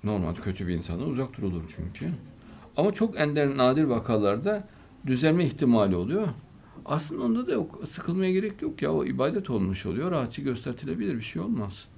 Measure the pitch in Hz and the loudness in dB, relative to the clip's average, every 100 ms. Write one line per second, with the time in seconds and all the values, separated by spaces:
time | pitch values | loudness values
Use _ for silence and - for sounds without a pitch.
0 | 101 104 82 87 101 95 92 85 - 87 | 0 0 0 -2 -4 -4 -2 -2 -2 -4
1 | 135 123 131 - 98 87 80 - 85 - | -2 -2 -4 -2 -4 -4 -6 -8 -8 -6
2 | 165 151 - - - - - - 185 202 | -6 -6 -10 -20 -20 -20 -10 0 2 2
3 | 220 185 151 147 143 135 127 135 151 117 | 0 2 0 4 2 4 4 6 4 2
4 | - 110 101 107 170 208 202 - - - | 2 4 4 2 0 -2 -4 -18 -20 -10
5 | - 127 156 170 156 - 135 117 101 87 | -2 2 4 4 2 2 4 6 6 2
6 | 95 180 208 117 - - - - - 151 | 0 0 -2 -4 -14 -20 -20 -18 -4 -2
7 | 151 - 247 226 254 381 160 - - - | -2 -2 0 0 2 -2 -2 -8 -10 -8
8 | - 180 190 185 208 202 - - 147 160 | -4 0 2 2 0 -4 -8 -4 0 0
9 | 143 131 135 202 190 117 92 95 104 92 | 0 0 0 0 -2 0 0 -2 -4 -2
10 | 170 165 120 - 139 117 135 123 147 170 | -2 -2 -2 -4 -4 -4 -6 -8 -6 -4
11 | 202 127 107 165 190 202 104 92 - | -2 -4 -6 -6 -4 -2 -4 -10 -18